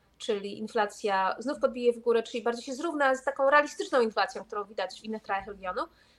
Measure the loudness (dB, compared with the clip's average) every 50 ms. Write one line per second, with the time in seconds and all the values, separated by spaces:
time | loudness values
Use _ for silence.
0 | _ _ _ -8 -4 -4 -2 -2 -4 -6 -8 -10 -10 -4 0 0 0 0 -2 -4
1 | -2 0 2 2 2 2 0 -2 -4 -6 -2 0 0 0 0 2 2 2 2 4
2 | 2 2 2 2 2 0 -4 -4 -2 -2 -2 -2 -4 -8 -6 -6 -4 -4 0 2
3 | 4 4 4 2 0 -2 0 2 4 6 6 6 6 4 0 -8 -4 0 2 2
4 | 2 2 2 0 0 0 -2 -6 -12 -8 -6 -8 -6 -6 -6 -6 -6 -6 -6 -10
5 | -10 -8 -8 -8 -6 -4 -4 -4 -4 -6 -12 -8 -8 -6 -4 -4 -6 -8 _ _
6 | _ _ _